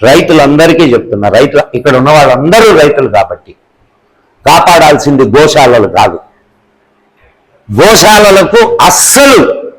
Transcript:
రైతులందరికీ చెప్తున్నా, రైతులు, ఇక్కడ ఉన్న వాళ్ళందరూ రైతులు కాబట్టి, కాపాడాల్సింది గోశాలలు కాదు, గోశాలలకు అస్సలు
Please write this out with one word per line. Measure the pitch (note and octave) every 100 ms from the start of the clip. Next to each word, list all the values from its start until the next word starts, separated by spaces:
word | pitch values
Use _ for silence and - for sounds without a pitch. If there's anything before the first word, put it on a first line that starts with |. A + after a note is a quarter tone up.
రైతులందరికీ | A#2 D#3 - D#3+ C#3 D3 E3 E3
చెప్తున్నా, | D3+ A#2 A2+ G#2 G#2
రైతులు, | G#2 C#3 C#3+ -
ఇక్కడ | B2 C#3+ B2+
ఉన్న | C3+
వాళ్ళందరూ | D3+ C#3 B2+ D3 A3 A3+ D#3+
రైతులు | D3 C#3 B2+
కాబట్టి, | G2+ F#2+ G#2 _ - _ _ _ _ _ _ _ _ -
కాపాడాల్సింది | E3 E3+ E3+ D#3 D3 D3 C#3
గోశాలలు | A#2+ C3 D3+ D3+ C3 A#2+ G2
కాదు, | F2 G#2 E2 - _ _ _ _ _ _ _ _ _ _ _ _ _ -
గోశాలలకు | G#2 F#3+ A3 G3+ G#3+ G#3 G3 F3 A#3 A3 -
అస్సలు | E3+ - - C4 C#4 A#3+ - - -